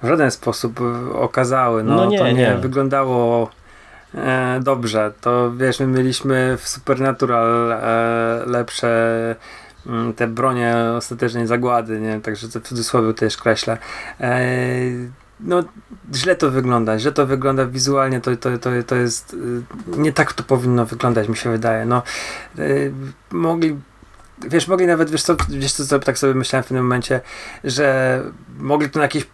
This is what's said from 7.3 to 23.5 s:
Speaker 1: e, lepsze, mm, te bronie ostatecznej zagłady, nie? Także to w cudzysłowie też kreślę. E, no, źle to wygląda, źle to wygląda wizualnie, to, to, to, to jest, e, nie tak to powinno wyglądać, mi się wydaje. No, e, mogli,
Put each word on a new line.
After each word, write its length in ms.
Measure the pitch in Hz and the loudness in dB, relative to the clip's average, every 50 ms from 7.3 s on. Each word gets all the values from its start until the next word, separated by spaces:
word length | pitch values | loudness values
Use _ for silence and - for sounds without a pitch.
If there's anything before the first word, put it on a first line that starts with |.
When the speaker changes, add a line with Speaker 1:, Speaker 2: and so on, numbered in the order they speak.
| 123 117 117 113 117 117 117 117 113 | 2 2 4 4 2 2 2 0 0
Speaker 1:
e, 720 | 113 117 113 113 113 117 117 117 117 117 117 117 117 - | 0 0 0 2 2 2 2 2 0 0 0 0 -2 -2
lepsze, 920 | 123 123 120 120 - - - - 120 117 113 113 113 113 113 113 117 113 - - - - - - - - - - | -2 -2 -2 -2 -2 -4 -2 0 2 2 2 2 2 2 0 -2 -2 -4 -6 -10 -20 -20 -20 -20 -20 -20 -20 -10
mm, 280 | - 120 113 113 117 110 | -6 -4 -2 -2 -2 -2
te 120 | - 120 | -2 -2
bronie 480 | 117 113 117 123 131 127 123 120 117 117 117 117 113 117 | -2 0 0 0 0 0 0 0 2 2 2 2 0 -2
ostatecznej 500 | 120 113 - 123 120 127 120 113 120 117 | -4 -4 -8 -6 -2 -2 -2 0 -2 -2
zagłady, 540 | 110 117 120 123 123 123 120 113 110 110 107 | 0 0 0 2 2 2 0 0 0 -4 -4
nie? 200 | 110 110 110 107 | -2 -2 -4 -4
Także 280 | 107 113 107 104 113 113 | -4 -6 -8 -8 -10 -10
to 120 | - 120 | -10 -10
w 20 | 110 | -10
cudzysłowie 520 | - 127 120 113 - - 127 113 110 110 | -8 -6 -6 -4 0 2 2 2 2 2
też 220 | - - 107 - | 0 0 -2 -2
kreślę. 420 | - - 117 110 107 - - 113 117 - - - - - - - - | 0 0 0 0 0 0 -4 -4 -6 -6 -14 -14 -12 -12 -14 -10 -6
E, 200 | - 123 123 127 127 123 127 127 127 127 127 127 123 127 123 123 123 123 127 - _ _ _ _ | -2 -2 0 0 0 0 0 0 0 -2 -2 -2 -2 -2 -2 -4 -8 -10 -12 -18 _ _ _ _
no, 220 | 214 190 180 180 165 - - - - _ 240 - - - 143 | -4 0 0 0 0 -2 -8 -20 -20 _ -20 -20 -16 -8 -6
źle 220 | 131 127 185 180 | -4 0 0 2
to 140 | - - 147 | 2 2 2
wygląda, 480 | 131 131 131 123 123 117 113 107 110 110 | 2 2 2 2 2 2 2 2 0 0
źle 140 | 110 147 147 | 0 0 2
to 140 | - 143 | 2 2
wygląda 400 | 131 139 135 131 139 135 131 135 | 2 2 0 0 0 2 2 0
wizualnie, 540 | 123 123 131 127 135 139 139 135 135 131 123 | 0 0 -2 0 2 2 2 2 2 0 -2
to, 160 | 120 131 123 | 0 0 -2
to, 220 | 117 - 131 123 120 | 0 0 -2 -2 -2
to, 120 | - 127 123 123 120 | -2 -2 -2 -2 -2
to 80 | - 127 | 0 0
jest, 400 | 123 123 120 117 - - - - 175 - 120 120 120 123 - - - - 170 175 | 0 0 0 -2 -4 -8 -10 -12 -8 -6 -6 -6 -6 -8 -10 -14 -14 -10 -8 -2
e, 40 | 143 | 0
nie 120 | 151 156 147 | 0 2 2
tak 200 | 156 156 - - | 2 0 0 0
to 100 | - - | -8 -2
powinno 420 | - 135 127 123 127 123 120 117 | 0 0 2 2 2 2 2 2
wyglądać, 420 | 113 113 117 - 127 120 110 107 104 | 0 -2 -2 0 2 2 2 0 0
mi 80 | 113 | -2
się 140 | - - 123 | -2 -2 -2
wydaje. 340 | 117 113 110 117 113 110 110 | -2 0 0 0 0 0 0
No, 160 | 117 123 123 123 - - - - - - - - - - 165 | 0 0 0 0 -2 -8 -8 -8 -10 -10 -12 -14 -14 -10 -6
e, 40 | 156 151 139 139 143 139 135 135 135 135 139 _ _ _ | -2 0 0 0 0 -2 -4 -8 -12 -12 -14 _ _ _
mogli, 460 | 185 175 165 165 | -4 -2 0 0